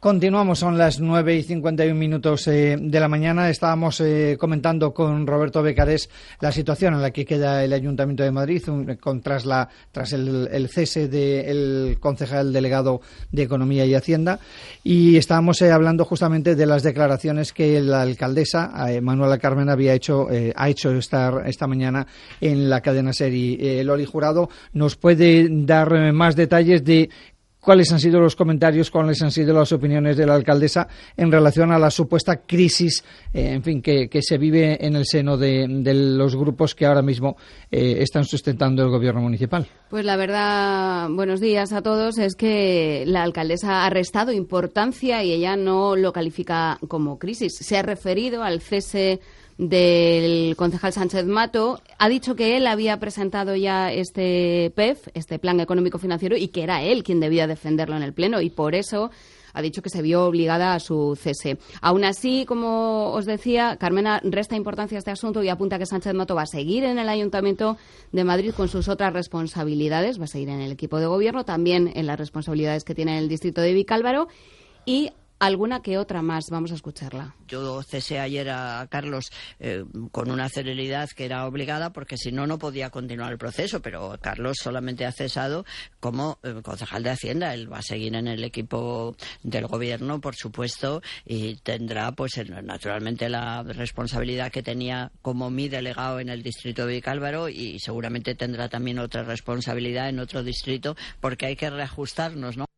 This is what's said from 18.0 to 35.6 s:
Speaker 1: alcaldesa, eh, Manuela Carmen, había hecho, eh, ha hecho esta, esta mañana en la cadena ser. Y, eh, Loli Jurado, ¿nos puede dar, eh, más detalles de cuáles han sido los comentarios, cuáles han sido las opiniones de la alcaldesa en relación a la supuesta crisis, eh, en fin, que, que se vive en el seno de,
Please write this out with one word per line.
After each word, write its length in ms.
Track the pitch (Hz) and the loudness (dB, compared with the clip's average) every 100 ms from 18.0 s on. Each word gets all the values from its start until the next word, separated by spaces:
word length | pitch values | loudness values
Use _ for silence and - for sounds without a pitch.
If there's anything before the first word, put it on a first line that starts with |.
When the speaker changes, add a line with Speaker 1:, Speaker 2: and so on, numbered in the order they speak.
Speaker 1:
alcaldesa, 720 | 127 123 131 135 147 170 170 - 127 | 2 0 -2 0 2 0 -2 -4 -2
eh, 80 | 123 | 0
Manuela 380 | 123 131 139 135 | 0 2 4 4
Carmen, 320 | 131 135 143 | 2 2 2
había 240 | 135 135 | 4 4
hecho, 360 | 127 - 143 139 | 4 2 0 2
eh, 220 | 120 117 | 0 0
ha 140 | - 143 | 0 0
hecho 240 | 139 151 | 0 0
esta, 520 | 127 123 139 127 127 - | 0 0 0 0 0 -4
esta 200 | 123 139 | -4 -2
mañana 400 | 131 131 131 131 - - - | -2 0 -2 -4 -10 -20 -4
en 280 | 156 139 139 | 0 2 4
la 120 | 131 | 2
cadena 320 | 147 135 131 | 2 0 0
ser. 200 | 127 139 | 0 0
Y, 220 | 127 123 123 | 0 0 0
eh, 240 | 139 131 135 | 0 0 0
Loli 180 | 143 | 0
Jurado, 460 | 143 156 147 160 175 - - | 0 0 0 2 0 -4 -8
¿nos 240 | - 147 - | 0 0 4
puede 500 | 175 170 170 165 165 | 4 8 8 8 8
dar, 440 | 156 143 160 160 165 | 4 4 6 6 6
eh, 160 | 156 | 6
más 240 | 151 170 151 | 6 4 6
detalles 480 | 165 170 170 175 | 6 6 8 6
de 260 | 139 160 160 - - _ _ _ - | 8 6 6 0 -20 _ _ _ 8
cuáles 240 | 190 175 | 8 10
han 60 | 165 | 6
sido 180 | 160 170 | 6 6
los 160 | 170 - | 6 4
comentarios, 560 | 170 156 160 156 160 | 2 4 4 4 2
cuáles 300 | 170 156 143 | 2 2 2
han 100 | 151 | 2
sido 220 | 147 147 | 2 4
las 180 | 156 147 | 6 4
opiniones 460 | 160 143 147 147 143 | 4 2 2 4 4
de 80 | 151 | 6
la 100 | 147 | 4
alcaldesa 540 | 135 143 147 - 170 - - - | 6 4 4 2 -2 -6 -16 0
en 160 | 170 | 4
relación 400 | 160 151 147 165 | 8 6 6 4
a 80 | 165 | 6
la 100 | 156 | 4
supuesta 500 | - 151 170 - 160 | 4 2 2 2 -2
crisis, 640 | _ 175 175 - 170 147 - - - | _ 4 4 4 0 0 -6 -20 -8
eh, 200 | - 131 | -2 0
en 100 | 131 | 0
fin, 180 | 143 151 | -2 -2
que, 280 | 120 143 123 | 2 2 2
que 120 | 151 | 0
se 160 | 139 151 | 0 2
vive 480 | 156 156 156 151 151 | 4 4 4 2 2
en 120 | 147 | 0
el 80 | 139 | 2
seno 320 | 160 143 139 | 2 2 2
de, 280 | 135 131 | 2 2